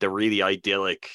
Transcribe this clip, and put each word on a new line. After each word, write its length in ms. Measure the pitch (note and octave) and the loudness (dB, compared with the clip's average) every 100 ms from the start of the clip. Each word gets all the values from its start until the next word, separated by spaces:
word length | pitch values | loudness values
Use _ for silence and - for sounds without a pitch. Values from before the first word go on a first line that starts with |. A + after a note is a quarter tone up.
the 100 | G2 | -2
really 320 | G2 A2 G2+ | 0 0 2
idyllic 680 | F#2+ F#2+ G2 G2 F#2+ E2+ - | 2 0 0 0 0 -4 -8